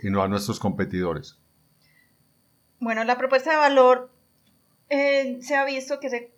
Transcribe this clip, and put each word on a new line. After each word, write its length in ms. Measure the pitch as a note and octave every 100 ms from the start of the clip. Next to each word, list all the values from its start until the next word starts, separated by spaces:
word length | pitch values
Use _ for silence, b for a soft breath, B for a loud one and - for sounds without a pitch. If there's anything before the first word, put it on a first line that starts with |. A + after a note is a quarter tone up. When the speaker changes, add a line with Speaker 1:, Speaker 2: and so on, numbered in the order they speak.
Speaker 1:
y 60 | G#2
no 140 | G2
a 60 | F#2+
nuestros 320 | G2+ G2+ A2
competidores. 760 | G#2 E2+ F#2+ F#2 F2+ D#2 - - _ _ _ _ _ _ _ _ _ _ _ _ _ _
Speaker 2:
Bueno, 240 | A#3 A3
la 140 | A3+ B3
propuesta 340 | C4 C4+ C#4+
de 60 | D#4
valor, 520 | D4 C#4 B3+ B3+ - _ _ _ _ _ _ _ _
eh, 500 | C#4+ C#4 C#4 C4+ A#3+
se 160 | - C#4+
ha 80 | C#4
visto 340 | C4+ C4 C#4+
que 100 | C#4
se 220 | A#3+ A#3+